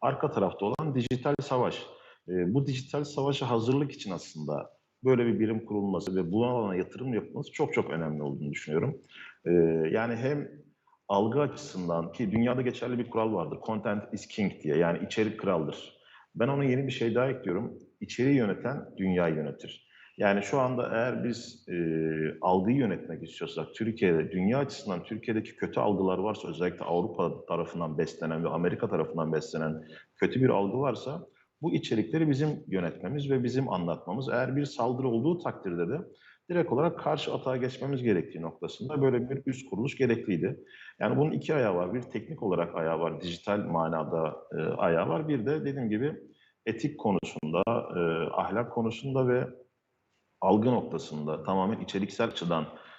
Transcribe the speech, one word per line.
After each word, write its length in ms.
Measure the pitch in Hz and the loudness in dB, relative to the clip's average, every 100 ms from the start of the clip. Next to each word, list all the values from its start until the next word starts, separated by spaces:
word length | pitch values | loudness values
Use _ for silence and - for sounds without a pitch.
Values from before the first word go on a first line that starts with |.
arka 300 | 127 139 147 | -2 0 0
tarafta 340 | 117 95 - 101 | 2 0 0 -2
olan 300 | 131 156 127 | 0 0 0
dijital 400 | 113 127 147 143 | 0 0 2 0
savaş. 440 | 139 131 104 - - - - - - | 0 0 2 -2 -8 -16 -20 -18 -4
E, 240 | 90 87 | 0 2
bu 140 | 127 135 | 2 2
dijital 360 | 127 120 143 | -2 -4 -4
savaşa 460 | 147 - 139 135 123 | -4 -2 0 0 0
hazırlık 420 | 117 113 139 147 | 2 2 2 0
için 200 | - 104 | -4 -8
aslında 680 | 85 - 78 76 73 - - _ _ | -8 -8 -8 -6 -4 -6 -14 _ _
böyle 220 | 131 123 117 | 4 4 4
bir 140 | 101 | 2
birim 260 | 110 110 - | 2 0 -2
kurulması 500 | 104 98 90 90 92 | -2 0 0 0 0
ve 160 | 85 | 0
bu 140 | 104 120 | 2 2
alana 300 | 123 104 90 | 0 0 0
yatırım 380 | 87 - 131 | -2 -6 -4
yapılması 380 | 110 85 - 143 | -2 -4 -6 -6
çok 220 | - - | -2 0
çok 160 | - 101 | 0 0
önemli 340 | 80 80 76 | -2 -2 -2
olduğunu 280 | 73 69 71 | -4 -4 -6
düşünüyorum. 460 | 71 - 80 110 156 - - - - - | -6 -2 0 2 -2 -10 -20 -20 -6 2
E, 60 | 87 82 82 80 | 6 6 4 2
yani 240 | 110 117 117 | 2 0 -2
hem 360 | 131 147 - - - _ _ _ - | -2 -2 -6 -12 -20 _ _ _ 0
algı 340 | 98 110 131 | 2 2 2
açısından 680 | 139 104 - 92 87 85 82 | 0 -2 -10 -6 -2 -2 -2
ki 200 | - 110 | -2 0
dünyada 300 | 107 120 127 | 2 2 2
geçerli 360 | 123 120 120 123 | 0 -2 -2 -2
bir 120 | 117 | -2
kural 240 | 113 110 | 0 2
vardır. 240 | 101 76 - - | 0 -2 -4 -4
Content 380 | 110 104 104 - | -2 0 -2 -4
is 140 | 104 - | -8 -6
king 240 | - 95 - | 0 0 0
diye, 140 | 76 73 | 2 4
yani 280 | 85 85 101 | 4 2 -2
içerik 340 | - 107 - | 0 0 0
kraldır. 580 | 95 87 73 - - - _ - _ - | 0 2 0 -6 -12 -20 _ -20 _ -2
Ben 120 | 120 | 0
ona 160 | 139 | 2
yeni 240 | 139 127 135 | 2 2 0
bir 40 | |
şey 240 | 127 117 113 | 0 2 4
daha 140 | 131 | 2
ekliyorum. 500 | 131 - 87 120 - - - | 0 -2 -2 -2 -8 -18 -12
İçeriği 340 | - - 127 143 | -8 0 4 6
yöneten 500 | 107 92 117 143 - - | 4 0 -4 -6 -8 -2
dünyayı 380 | 95 90 85 78 | 2 4 4 2
yönetir. 520 | 73 71 - - _ - - - | -2 -6 -12 -16 _ -20 -14 0
Yani 260 | 104 101 | 4 4
şu 160 | 98 143 | 2 2
anda 300 | 127 123 - | 2 2 0
eğer 300 | 113 123 117 | 0 0 0
biz, 420 | 123 113 - - - | -2 -4 -8 -14 -6
e, 60 | 87 85 80 80 78 78 - | -2 0 0 0 0 -2 0
algıyı 360 | 90 92 95 139 | 4 4 4 4
yönetmek 460 | 117 87 - 82 | 2 0 -6 -10
istiyorsak, 440 | 82 - 80 80 80 - | -12 -8 -8 -6 -8 -4
Türkiye'de, 560 | 113 110 95 82 76 | -4 2 4 4 2
dünya 260 | 92 95 131 | 0 2 2
açısından 460 | 143 - 104 87 | 0 -4 -6 -6
Türkiye'deki 520 | - 110 - 110 107 - | -6 -6 -2 -2 -4 -6
kötü 240 | 92 - | -4 0
algılar 380 | - 95 95 92 | 2 4 2 2
varsa, 300 | 104 104 - | 0 -2 -6
özellikle 380 | 78 90 90 - | -2 -2 -2 -2
Avrupa 600 | 85 104 - 87 - - | 0 0 0 -2 -2 -4
tarafından 520 | 85 80 85 80 78 | -2 -2 -4 -4 -2
beslenen 460 | 78 - 80 80 | -2 -4 -4 -2
ve 60 | 82 | 0
Amerika 400 | 80 87 - 110 | 0 0 0 0
tarafından 440 | 87 73 82 80 | 0 -2 -2 0
beslenen 500 | 78 - 82 80 78 - - - - | -2 -2 -2 -2 -4 -8 -18 -20 -2
kötü 260 | - 135 | 0 4
bir 80 | 127 | 4
algı 280 | 98 98 123 | 4 2 0
varsa, 500 | 139 113 - 87 - _ _ _ | -2 -2 -6 -10 -12 _ _ _
bu 120 | 160 | -2
içerikleri 560 | 131 - 117 - 160 160 | -2 0 0 2 2 2
bizim 340 | 135 151 - - | 4 2 -2 -4
yönetmemiz 640 | 95 85 - 90 143 143 | -2 -2 -4 -6 -4 0
ve 120 | 135 | 2
bizim 260 | 120 127 131 | 2 0 0
anlatmamız. 600 | 95 85 123 - 107 131 | 0 -2 -2 -4 -4 -2
Eğer 260 | 117 131 135 | 0 0 0
bir 100 | 143 | -2
saldırı 420 | - 120 127 131 | 0 0 2 2
olduğu 300 | 113 139 175 | 2 2 2
takdirde 520 | - - 98 85 85 | -2 -6 -4 -2 0
de 80 | 143 - - - - - | -2 -6 -16 -20 -18 -2
direkt 220 | 175 170 | 0 2
olarak 280 | 123 165 - | 2 2 0
karşı 340 | 147 151 - | -2 -2 -2
atağa 240 | 131 135 131 | -4 -2 0
geçmemiz 460 | 127 - 139 139 | -2 -4 -4 0
gerektiği 380 | 120 90 - 82 | 2 2 0 -6
noktasında 600 | 82 - 82 - 131 147 | -8 -6 -8 -6 -4 2
böyle 280 | 135 123 123 | 4 2 0
bir 120 | 135 - | -4 -4
üst 240 | 123 - | -4 -4
kuruluş 280 | 98 123 - | -4 -2 0
gerekliydi. 640 | 127 113 - 87 90 - - - - - | 2 2 0 0 0 -4 -12 -20 -16 -4
Yani 180 | 110 127 | 0 2
bunun 140 | 156 | 2
iki 240 | - - 151 | 0 0 2
ayağı 200 | 113 87 | 2 2
var. 180 | 90 | 0
Bir 80 | 123 | -2
teknik 420 | 123 110 104 156 | -4 -8 -8 -4
olarak 320 | 110 87 85 87 | 0 0 0 0
ayağı 240 | 80 80 | 0 0
var, 220 | 85 78 | 0 -2
dijital 380 | 87 85 - 104 | -6 -6 -2 -2
manada, 760 | - 82 80 82 73 82 78 - - | 0 0 2 0 0 0 -2 -4 -8
e, 100 | 82 | -4
ayağı 480 | 80 80 92 82 104 | -2 2 2 4 2
var. 180 | 160 151 | 0 0
Bir 180 | 143 110 | 0 0
de 200 | 156 139 | -2 -2
dediğim 240 | 131 117 | -2 -2
gibi 260 | 104 139 - - _ _ _ - | 0 -2 -4 -12 _ _ _ -6
etik 340 | - 147 - | -2 -4 0
konusunda, 640 | 113 92 - - 78 85 98 | 2 2 0 -6 -2 0 2
e, 320 | 117 - 90 85 80 - | 0 0 0 0 0 0
ahlak 400 | - 87 101 120 | -2 -2 -2 -2
konusunda 540 | - 113 110 135 135 127 | -2 -2 -2 -2 2 2
ve 200 | 123 127 - - _ _ _ _ _ _ _ | 2 0 -8 -20 _ _ _ _ _ _ _
algı 300 | 95 107 117 | 4 6 6
noktasında 720 | 117 - 80 - 76 76 76 | 2 0 -6 -6 -6 -4 -4
tamamen 360 | - 95 95 - | 0 2 2 0
içeriksel 480 | 92 98 101 - 117 | -2 -2 -2 0 -2
açıdan, 380 | - 87 82 78 - - | 0 0 0 -2 -8 -20